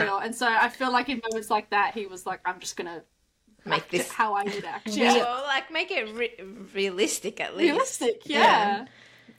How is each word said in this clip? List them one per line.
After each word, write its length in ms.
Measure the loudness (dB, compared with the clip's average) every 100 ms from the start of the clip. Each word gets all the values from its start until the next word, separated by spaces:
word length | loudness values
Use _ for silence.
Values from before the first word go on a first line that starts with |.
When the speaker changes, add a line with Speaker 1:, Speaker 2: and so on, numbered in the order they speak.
| 0
Speaker 1:
feel. 120 | 0
And 180 | -4 -2
so 100 | 2
I 200 | 4 2
feel 220 | 0 0
like 160 | 0 0
in 120 | -4 -4
moments 180 | -6 0
like 200 | -2 2
that, 220 | 0 0 -2
he 100 | -10
was 200 | -10 -8
like, 140 | -6 -6
"I'm 140 | -6
just 160 | -10 -8
gonna 260 | -8 -8 -16 _ _ _ _ _ -4
Speaker 2:
Make 160 | -4
Speaker 1:
act 100 | 0
Speaker 2:
this 160 | -4 -2
Speaker 1:
it 40 |
how 200 | 0 0 2
I 80 |
would 220 | -2 -4 -8
act." 220 | -10 -6
Speaker 3:
<laughs> 80 | 2
Speaker 1:
Yeah. 200 | 6 6
Speaker 2:
Yeah, 80 |
well, 200 | 4 -2 -2
like, 240 | -2 -2
make 180 | -4 -2
it 220 | -2 -4
re-, 220 | -4 -6 -6 -16 -14 -10
realistic 680 | -2 -2 2 0 0 -6 -6
at 160 | -6 2
least. 140 | 2
Speaker 1:
Realistic, 500 | 4 0 0 -2 -2 -2
Speaker 3:
Yeah. 140 | 4
Speaker 1:
yeah. 460 | 6 6 4 0 -6 -18 -20 -20 -20